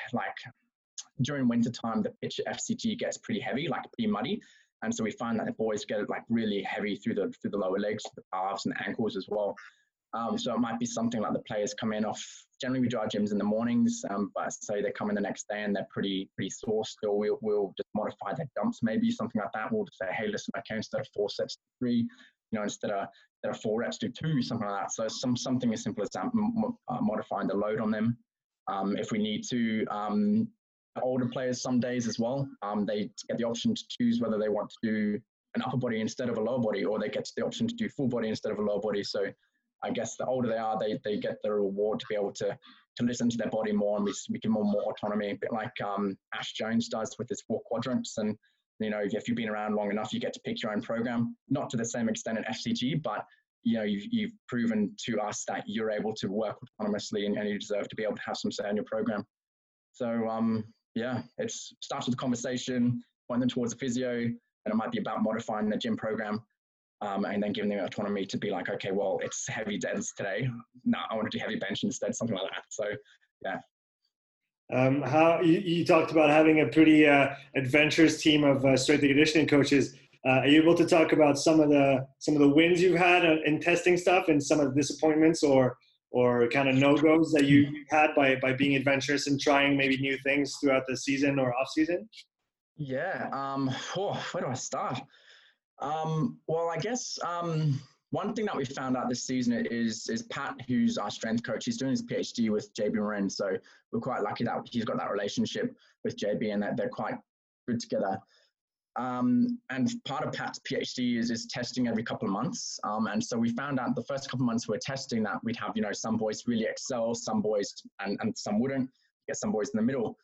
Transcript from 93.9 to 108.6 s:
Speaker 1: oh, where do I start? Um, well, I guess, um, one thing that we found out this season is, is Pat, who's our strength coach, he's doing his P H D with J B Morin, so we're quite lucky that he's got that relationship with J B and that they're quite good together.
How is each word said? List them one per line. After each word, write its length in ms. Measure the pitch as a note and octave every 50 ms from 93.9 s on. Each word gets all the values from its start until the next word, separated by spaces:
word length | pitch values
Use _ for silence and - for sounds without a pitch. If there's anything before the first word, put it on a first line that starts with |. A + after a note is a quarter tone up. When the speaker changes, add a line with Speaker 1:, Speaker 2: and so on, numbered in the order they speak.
| -
Speaker 1:
oh, 260 | F3 G3+ F3+ C#3 - - - -
where 100 | F3+ F3
do 60 | C#3+
I 40 | A#2+
start? 460 | - - - C3 D3+ G3+ F3+ C3+ C3 - - _ _ _ - - - _ _ _ _ _ _ _ -
Um, 600 | - C#3+ D#3 D#3+ D#3+ D#3+ D#3+ D#3 D3+ - - - _
well, 220 | - D#3+ E3 E3+ E3+
I 80 | E3
guess, 400 | D#3+ C#3+ A3 B3 A#3+ - - - - -
um, 540 | E3+ F3 F3 E3+ E3+ D#3+ D#3 D#3 D3 C3 - - - _ _ _ _
one 220 | D3 D#3 F#3+ G#3 -
thing 120 | A#3 G#3+
that 100 | G3 -
we 80 | B2+ C#3+
found 300 | - - D3 C3 C3 B2+
out 140 | B2 A2 A#2+
this 160 | A#2+ - -
season 400 | - C3 B2+ A#2+ A#2+ A#2 A2+ A#2+ -
is, 380 | A#2 A#2 A#2 A2+ A2 - - -
is 140 | A#2 A2+ A#2
Pat, 320 | - - A#2 - - - - B2+
who's 300 | - B2+ A#2+ A#2 A#2 A#2
our 140 | - G2+ G#2
strength 320 | - - A#2+ A2+ A2+ A#2 -
coach, 220 | B2+ A2 G#2+ -
he's 120 | B2 A2+
doing 140 | A#2 C3 C3+
his 100 | B2+ A#2
P 140 | A2+ - A2
H 180 | F#2 - - -
D 160 | A#2+ A2+ A2
with 240 | G#2+ G#2+ - - _
J 140 | A#2 G#2
B 120 | - A#2 G#2+
Morin, 300 | G#2 G#2 G#2+ G#2 G2+ F#2+
so 280 | - - G#2 G2 F#2+ - - - - _ _ _
we're 80 | - -
quite 220 | - C3+ A#2+ F#2+
lucky 240 | G2+ G#2 - - A#2+
that 200 | A2 - - - -
he's 140 | - A#2 A2
got 120 | - E2
that 140 | E2 E2 -
relationship 640 | G2+ G2+ G2+ G2+ - - A2 - - G#3+ - - - - _ _ _ _ -
with 120 | - -
J 180 | - G#3+ G3+ G#3
B 160 | - A2+ G#2
and 120 | G2+ G#2 G2+
that 140 | - G3+
they're 100 | - G2+
quite 280 | - - - G#2+ - - - - _ _ _ _ _ _ _ _
good 140 | B2+ A#2 A#2
together. 360 | - - A#2+ A2 G#2 F#2+ F#2+ - - _ _ _ _ _ _ _